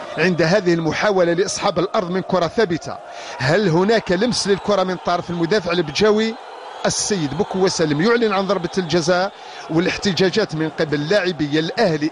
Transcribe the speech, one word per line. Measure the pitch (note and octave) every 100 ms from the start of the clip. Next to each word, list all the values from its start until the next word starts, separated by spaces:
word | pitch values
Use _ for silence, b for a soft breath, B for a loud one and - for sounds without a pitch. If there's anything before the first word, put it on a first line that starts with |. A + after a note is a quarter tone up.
| - -
عند | F3 E3
هذه | E3 G#3 F3+
المحاولة | E3+ D#3+ - G#3+ F#3+ E3+
لأصحاب | E3+ G3 - G3+ F3
الأرض | F3+ A3+ F3
من | F#3
كرة | - F#3 E3
ثابتة. | - G3+ D#3+ - F#2+ B B B -
هل | C3 F#3 G3+
هناك | D#3+ G3 A3+ -
لمس | F3+ A#3+ F#3+ F#3+
للكرة | G3 - G3
من | F#3
طرف | F3+ - F3 E3+
المدافع | F3 E3 G#3+ F3
البجاوي؟ | F3 D3+ C#3+ G#3 G#3 A3 A3+ - - - -
السيد | G#3 - - G3+ D3 D3
بوكو | G3+ F#3+
وسلم | F#3 - D#3+ D3+
يعلن | G3+ A#3 A3
عن | G3 F#3+
ضربة | F#3+ E3+ G3
الجزاء، | E3+ E3+ D#3+ F3+ F#3+ B B B -
والاحتجاجات | D#3+ F3 - G3+ D#3+ F#3 G#3+ F#3+
من | D#3 D#3
قبل | - E3 C#3+ D3+
لاعبي | G3+ F3+ D#3+ D3 D#3
الأهلي | D#3+ - G#3 D#3 D3+